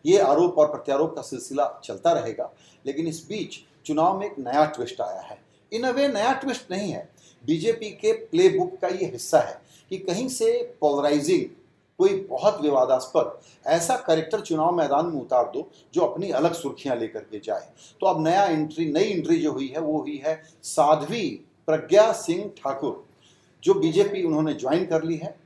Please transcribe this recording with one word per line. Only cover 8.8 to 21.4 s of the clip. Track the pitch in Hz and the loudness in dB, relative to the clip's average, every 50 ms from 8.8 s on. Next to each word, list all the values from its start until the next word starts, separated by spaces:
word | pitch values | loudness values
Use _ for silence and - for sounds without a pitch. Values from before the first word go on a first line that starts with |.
का | - 185 | -4 -4
ये | 185 190 185 | -2 -4 -6
हिस्सा | - 127 117 - - - 147 | -6 -6 -10 -4 2 2 2
है | 110 - - - _ _ _ - _ _ | 2 2 -6 -16 _ _ _ -20 _ _
कि | 190 190 | -10 -8
कहीं | - 185 175 202 254 254 | -6 -4 -4 -4 -4 -4
से | - - 226 226 233 247 240 - - _ | -4 0 0 0 2 0 -4 -6 -6 _
polarizing | 156 147 143 143 143 147 147 147 139 160 185 151 - - - _ _ _ _ _ _ _ _ - | 0 0 2 2 2 2 2 2 2 2 2 0 0 -4 -10 _ _ _ _ _ _ _ _ 2
कोई | 180 196 196 190 | 2 4 4 0
बहुत | - - 127 131 - 208 202 - | -4 -6 -6 2 2 2 2 2
विवादास्पद | 143 151 139 131 127 123 131 127 - - - 160 - - - - _ - _ _ _ | 0 2 4 4 4 4 2 0 0 0 0 0 0 0 -6 -14 _ -20 _ _ _
ऐसा | - 160 170 165 - 254 | 0 0 0 2 0 -2
character | 247 - - 160 160 160 160 - 208 | -2 2 2 2 2 2 -2 -4 -6
चुनाव | 202 - 165 156 156 175 175 | -2 -2 0 2 2 2 2
मैदान | 175 156 135 143 147 165 | 2 2 2 2 2 0
में | 175 160 139 | 0 -4 -6
उतार | 117 - 131 123 120 | -4 0 2 2 2
दो | - - 135 156 - _ - _ _ - | 0 -4 -8 -8 -8 _ -20 _ _ 0
जो | 175 | 0
अपनी | 170 - - 165 196 190 | 0 0 0 -4 -6 -2
अलग | 143 131 151 170 | -2 0 0 0
सुर्खियां | 170 - - 135 113 - - 139 123 117 | -2 -2 -8 -8 -10 -8 -4 -4 -4 -4
लेकर | 113 107 - 107 | -4 -6 -8 -12
के | 95 - 107 104 | -12 -10 -14 -12
जाए। | - 113 104 - - - _ _ - - _ _ | -6 -6 -6 -6 -6 -12 _ _ -20 -20 _ _
तो | 190 | 0
अब | 185 180 160 156 | 0 2 2 2
नया | 160 175 196 202 | 2 4 4 2
entry, | 185 160 156 151 151 - - 165 156 | 2 2 -2 -2 -4 -4 -4 -4 -2
नई | 143 165 208 | 2 0 0
entry | 220 202 170 135 151 170 156 | 0 0 -4 0 2 2 2
जो | 147 151 | 2 -2
हुई | 127 131 139 131 | -2 -4 -8 -6
है | 131 156 | -6 -4
वो | 165 151 156 151 | -4 -2 -2 -2
हुई | 127 143 147 | -4 -6 -10
है | 135 135 156 160 156 - - _ _ | -6 -4 -4 -4 -4 -8 -20 _ _
साध्वी | - - - - 147 143 160 156 143 147 214 240 196 147 - - | -14 -6 0 2 4 4 4 2 2 -6 -4 -4 -4 -4 -6 -8